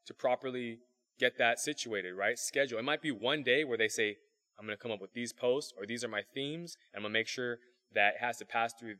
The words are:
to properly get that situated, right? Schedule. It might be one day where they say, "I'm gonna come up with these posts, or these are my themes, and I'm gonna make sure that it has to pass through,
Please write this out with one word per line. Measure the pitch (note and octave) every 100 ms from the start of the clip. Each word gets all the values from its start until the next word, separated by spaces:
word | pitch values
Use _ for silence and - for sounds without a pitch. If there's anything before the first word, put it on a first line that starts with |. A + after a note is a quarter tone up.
| -
to |
properly | - C3 B2 C3+ B2+ A#2+ A2+ _ _ _ _
get | B2 -
that | A#2 A#2+
situated, | - D3+ A#2+ G#2 F2+
right? | F#2 G2+ A#2+
Schedule. | - C#3 C#3 A2+
It |
might | B2+ D#3
be | D#3+
one | A2+ A#2 D3+
day | B2 B2+
where | D3+ A#2
they | A2
say, | - G#2+ G#2 _ _ _ _
"I'm | G#2+
gonna | G#2
come | A#2+
up | G#2+
with | F#2+
these | - A#2+
posts, | - B2 C3 D3 -
or | G2+
these | A#2
are | A#2+
my | G#2+ G2+
themes, | - C#3 D#3+ E3+ - _
and | G2+
I'm |
gonna | G#2
make | A2 A2+
sure | - B2 A#2+ _ _ _
that | A2 G2+ -
it |
has | A#2+ A#2+
to |
pass | A2 A#2 A#2
through, | - A2+ G2+